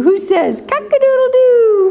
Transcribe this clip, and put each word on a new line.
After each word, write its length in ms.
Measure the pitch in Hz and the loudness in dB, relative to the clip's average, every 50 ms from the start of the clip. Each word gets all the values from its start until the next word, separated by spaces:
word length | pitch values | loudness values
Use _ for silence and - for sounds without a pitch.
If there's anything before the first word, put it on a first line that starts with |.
Who 160 | 247 311 381 392 | 0 0 0 0
says 420 | - - 381 349 311 262 226 208 | -2 -2 -2 -2 -2 -4 -6 -8
cock-a-doodle-doo? 1300 | - - - 587 415 415 622 539 539 539 523 523 523 508 523 508 508 508 494 480 453 440 427 403 381 381 | -8 -8 -8 -8 -4 -2 -2 0 2 2 2 2 0 0 2 2 2 4 2 2 2 2 2 0 0 0